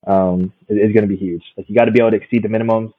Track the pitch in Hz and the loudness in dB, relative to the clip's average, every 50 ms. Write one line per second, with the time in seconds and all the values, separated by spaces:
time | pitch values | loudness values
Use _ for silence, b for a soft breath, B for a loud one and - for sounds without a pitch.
0 | _ - 98 95 95 92 90 90 92 95 - _ _ _ 104 104 101 110 104 110 | _ 0 0 0 2 0 0 -2 -2 -4 -6 _ _ _ 0 0 2 2 2 2
1 | 104 101 98 92 92 92 85 85 _ - _ - 101 _ 104 117 117 113 107 120 | 2 2 -2 -4 -4 -6 -8 -8 _ -14 _ -18 -14 _ 0 2 2 4 4 2
2 | 117 113 110 101 - - - 117 104 107 107 110 113 113 113 113 110 113 _ | 2 2 0 0 -4 -2 -4 -2 -2 -2 -4 -4 -2 0 -2 -2 -2 -6 _